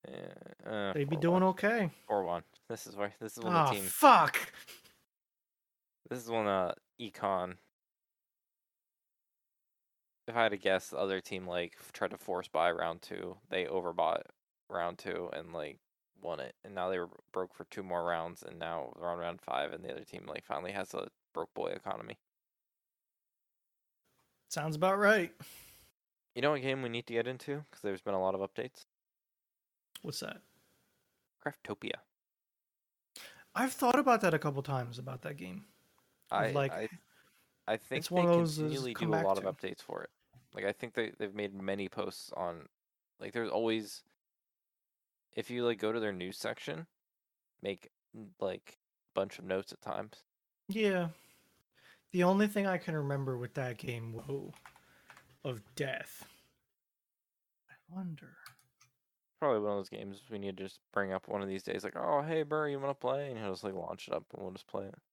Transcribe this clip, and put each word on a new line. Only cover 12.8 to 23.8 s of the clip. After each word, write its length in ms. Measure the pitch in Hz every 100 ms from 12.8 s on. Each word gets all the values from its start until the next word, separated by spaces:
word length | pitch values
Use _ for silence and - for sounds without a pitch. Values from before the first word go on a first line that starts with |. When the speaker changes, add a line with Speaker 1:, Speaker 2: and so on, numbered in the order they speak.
| 85 85
Speaker 1:
two. 360 | - 95 90 92 _
They 160 | 92 90
overbought 580 | 95 87 85 80 - - _ _ _ _
round 280 | 92 85 87
two 300 | 101 87 87
and, 200 | - 85
like, 260 | 82 73 - _ _ _ _
won 180 | 87 78
it. 160 | 64 -
And 100 | 98 98
now 140 | 92
they 100 | 92
were 100 | 87 - _
broke 220 | 92 92
for 120 | - 95
two 180 | -
more 200 | 95 87 85
rounds, 380 | 82 85 82
and 140 | - 85
now 340 | 82 82 64 -
they're 120 | 87
on 80 | 87
round 220 | 85 87
five, 300 | - 64 73
and 100 | 82
the 80 | 90
other 140 | - -
team, 200 | 87 -
like, 200 | 73 -
finally 260 | 73 90
has 220 | 98 95
a 160 | - - _ _
broke 200 | - 82
boy 140 | - 92
economy. 460 | 87 - - 110 110 _ _ _ _ _ _ _ _ _ _ _ _ _ _ _ _